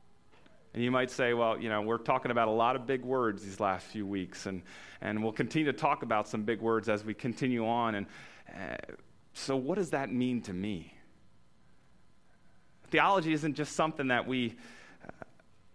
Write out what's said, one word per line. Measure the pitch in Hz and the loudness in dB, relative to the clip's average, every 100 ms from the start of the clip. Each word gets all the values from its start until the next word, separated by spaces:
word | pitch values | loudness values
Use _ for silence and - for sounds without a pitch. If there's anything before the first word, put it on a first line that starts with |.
| - - - - - - - | -20 -20 -20 -20 -20 -20 -10
And | 117 | -2
you | 120 | 2
might | 127 127 | 2 2
say, | - 123 | 2 2
"Well, | 117 113 107 | 4 2 2
you | 113 | 0
know, | 107 | 0
we're | 107 117 | 2 0
talking | 117 131 127 | 2 2 2
about | 120 113 | 2 4
a | |
lot | 110 117 135 | 4 4 2
of | 120 | 0
big | 131 | -2
words | 123 131 117 98 | 0 2 2 0
these | 98 95 | -6 -2
last | 101 92 - | 0 0 -4
few | 110 98 | -8 -4
weeks, | 101 90 - 101 | -4 -4 -6 -6
and, | 92 - - - - | -8 -10 -18 -18 -8
and | 101 107 | -4 0
we'll | 110 | 0
continue | 110 123 160 147 | 0 0 0 0
to | 127 | 2
talk | 151 147 | 2 0
about | 123 107 107 | 2 0 0
some | 113 | -2
big | 107 113 | -2 0
words | 113 113 107 | 2 2 2
as | 104 | 0
we | 107 104 | -2 -6
continue | 127 107 131 120 110 | -4 -2 0 0 0
on." | 117 117 104 | 0 0 -2
And, | 98 - - - - | -6 -10 -20 -20 -16
uh, | - 82 58 - - - - - | -12 -8 -8 -10 -16 -18 -20 -18
so | - - 135 | -10 -2 0
what | 131 196 | 0 -2
does | 165 | 0
that | 139 127 | -2 0
mean | 123 127 120 | 0 0 0
to | 104 | -4
me? | 90 104 92 80 - - - - - - - - - - - - - - - - - - - - | -4 -4 -4 -8 -18 -20 -20 -20 -20 -20 -20 -20 -20 -20 -20 -20 -20 -20 -20 -20 -20 -20 -20 2
Theology | 156 165 196 160 | 4 6 6 4
isn't | 151 156 135 | 0 0 -2
just | 147 - | -2 0
something | 160 156 131 | 0 2 2
that | 120 113 | 2 2
we, | 131 117 - - - - - | 0 -2 -4 -16 -20 -20 -20
uh, | - - - - - - - | -18 -16 -18 -20 -20 -20 -12